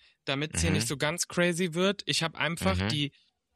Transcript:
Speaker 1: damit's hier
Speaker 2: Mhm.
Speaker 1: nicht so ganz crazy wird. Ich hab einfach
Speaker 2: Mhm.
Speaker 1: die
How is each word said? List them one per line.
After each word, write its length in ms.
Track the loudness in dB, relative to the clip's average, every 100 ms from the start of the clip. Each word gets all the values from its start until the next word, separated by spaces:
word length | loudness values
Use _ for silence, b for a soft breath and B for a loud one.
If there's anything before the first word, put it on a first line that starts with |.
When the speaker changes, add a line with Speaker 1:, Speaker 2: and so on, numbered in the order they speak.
| b b
Speaker 1:
damit's 360 | -4 -2 -2 0
hier 100 | 2
Speaker 2:
Mhm. 60 | 2
Speaker 1:
nicht 120 | 0
so 80 | 0
ganz 320 | 0 0 -2
crazy 460 | 2 2 2 -2
wird. 280 | 0 0 0 -2
Ich 160 | 0
hab 140 | -2 -2
einfach 400 | -2 0 0 2
Speaker 2:
Mhm. 120 | 0
Speaker 1:
die 240 | 0 -2 b b _ _